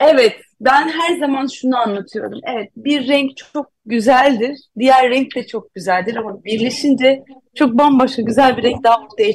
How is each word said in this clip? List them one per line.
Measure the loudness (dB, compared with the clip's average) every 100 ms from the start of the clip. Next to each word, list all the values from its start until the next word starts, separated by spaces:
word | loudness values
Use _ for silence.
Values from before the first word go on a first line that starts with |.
Evet, | 2 4 2 0 _ _
ben | 0 2 0
her | -2 -4 -2
zaman | -2 -2 -6
şunu | -4 -2 -2
anlatıyorum. | -2 -4 -8 -10 -10 -10
Evet, | -10 -10 -10 -8
bir | -4 -4 0
renk | 0 -2 -8
çok | -12 -10 -10 _ -6
güzeldir, | -2 2 4 4 2 -2 -6 _ -2
diğer | 2 4 4
renk | 0 -2 -8
de | -10
çok | -12 -14
güzeldir | -10 -4 -2 -4 -8
ama | -10 -12
birleşince | -8 -4 -4 -2 -2 2 2 0 -4 -20 _
çok | -2 0 2
bambaşka | 4 4 2 -2
güzel | -2 2 2 2
bir |
renk | -2 0
daha | 2 2
ortaya | 0 -2 -2